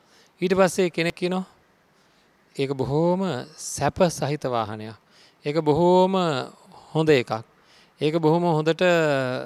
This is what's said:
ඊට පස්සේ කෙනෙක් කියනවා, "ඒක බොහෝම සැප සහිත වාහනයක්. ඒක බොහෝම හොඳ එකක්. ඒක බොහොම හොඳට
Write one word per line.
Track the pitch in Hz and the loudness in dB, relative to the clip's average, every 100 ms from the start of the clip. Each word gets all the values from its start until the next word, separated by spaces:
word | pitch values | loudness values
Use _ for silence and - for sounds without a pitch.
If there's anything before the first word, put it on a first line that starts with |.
| _ _ _ _ | _ _ _ _
ඊට | 185 | -2
පස්සේ | 185 190 - 180 | 2 2 2 -2
කෙනෙක් | - 170 | 0 -4
කියනවා, | - 175 185 185 _ _ _ _ _ _ _ _ _ _ - | -2 -4 -4 -6 _ _ _ _ _ _ _ _ _ _ -8
"ඒක | 135 | -6
බොහෝම | 139 127 143 170 180 190 127 127 | -4 -2 0 0 0 -2 -6 -8
සැප | - - - 143 - 180 | -14 -12 -4 -4 0 0
සහිත | - 139 147 | 0 -6 -4
වාහනයක්. | 135 120 107 110 110 110 _ _ _ _ | -4 -4 -4 -8 -14 -18 _ _ _ _
ඒක | 151 151 | -6 -2
බොහෝම | 151 147 175 185 185 190 175 135 131 - - - - | 0 2 4 4 4 2 0 -2 -6 -14 -20 -20 -6
හොඳ | 151 160 | -2 4
එකක්. | 143 117 113 - _ _ _ _ _ | 4 2 -4 -8 _ _ _ _ _
ඒක | 147 165 | -2 0
බොහොම | 156 165 | 2 2
හොඳට | 175 156 156 160 180 175 156 139 131 127 | 2 0 0 0 2 2 2 0 -2 -4